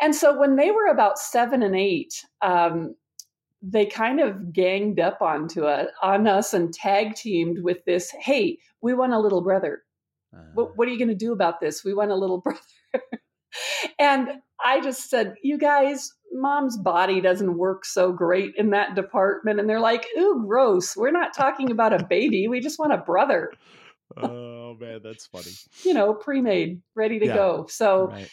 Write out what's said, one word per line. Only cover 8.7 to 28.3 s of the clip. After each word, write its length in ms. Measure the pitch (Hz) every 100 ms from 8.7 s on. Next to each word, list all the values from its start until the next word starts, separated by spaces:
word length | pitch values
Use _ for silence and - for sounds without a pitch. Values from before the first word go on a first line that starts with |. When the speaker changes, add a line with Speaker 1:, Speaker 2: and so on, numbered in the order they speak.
| _
Speaker 1:
we 120 | 240
want 180 | 254 254
a 60 | 226
little 240 | 208 185
brother. 400 | 180 190 160 - _ _ _ _ _
Speaker 2:
Uh. 40 | 87 80
Speaker 1:
What, 220 | 220 233 208
what 120 | 240
are 20 |
you 80 | 240
gonna 160 | 233
do 180 | 196 226
about 280 | 208 175 170
this? 240 | 156 156
We 80 | 190
want 160 | 202 208
a 40 | 190
little 220 | 190 180
<laughs> 20 |
brother." 180 | 202 180 - _ _ 254 - 233 _ _ _ - 523 571 - -
And 420 | 285 269 254 - _ -
I 160 | 247 277
just 300 | 285 247 -
said, 240 | 240 202 -
"You 160 | 277 294
guys, 540 | 294 285 277 269 - - -
Mom's 460 | 262 269 285 269 226
body 420 | 180 170 190 190
doesn't 380 | 185 180 190 170
work 260 | 185 190
so 280 | - 190 180
great 420 | 175 175 185 196 -
in 140 | 214
that 240 | 202 -
department." 640 | 190 190 226 190 403 214 208
And 80 | 214
they're 120 | 220
like, 260 | 226 233 - 311
"Ooh, 260 | 403 277 202
gross. 500 | 240 247 180 - 196
We're 140 | 254
not 240 | 349 285
talking 360 | - 269 320 262
about 220 | 226 220
a 120 | 208
baby. 420 | - 180 269 190 214
We 120 | 247
just 180 | 285 311
want 140 | 302
a 60 | 185
brother." 540 | - 170 277 180 - - _ - - _ - -
Speaker 2:
Oh, 580 | 123 120 120 120 120 113
man, 200 | 117 113
that's 240 | 110 110 -
funny. 260 | 90 87 98 - -
Speaker 1:
You 100 | 370
know, 200 | 277 202
pre-made, 640 | 214 - 269 240 180 165 180 _
ready 240 | 220 220 226
to 60 | 220
Speaker 2:
Yeah. 80 | 214
Speaker 1:
go. 300 | 190 - -
So 400 | - 214 190 185
Speaker 2:
Right. 200 | 101 98